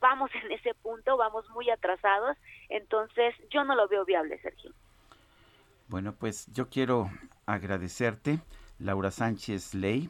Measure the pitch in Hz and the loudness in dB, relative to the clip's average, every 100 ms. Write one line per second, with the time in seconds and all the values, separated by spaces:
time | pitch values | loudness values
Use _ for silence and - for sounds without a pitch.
0 | 254 269 269 - 220 220 240 226 220 226 | 4 4 0 -4 -8 -4 -4 -4 -6 -4
1 | 262 262 220 220 220 226 240 226 185 185 | 0 2 2 -2 -8 -6 -2 0 0 0
2 | 202 196 240 294 - - - 214 208 214 | 2 2 2 -4 -8 -20 -8 -8 -2 -2
3 | 220 - 240 - - 294 277 254 202 202 | 0 2 0 0 -4 -2 2 2 4 2
4 | 185 175 156 - - - - - _ _ | 2 0 0 -6 -10 -12 -20 -20 _ _
5 | _ - _ _ _ _ _ _ - 95 | _ -20 _ _ _ _ _ _ -10 -6
6 | 101 101 113 104 - - 127 131 127 123 | -6 -4 -6 -6 -8 -6 -4 0 2 2
7 | 95 - - _ - 104 92 98 90 - | 2 -4 -16 _ -4 -4 -2 -4 -4 -2
8 | 120 110 143 156 - - - - 98 98 | -2 0 0 -2 -2 -20 -20 -8 -2 0
9 | 95 - 113 101 - 98 - 98 98 120 | 0 0 0 -2 -2 -4 -4 -2 2 0
10 | 165 | -2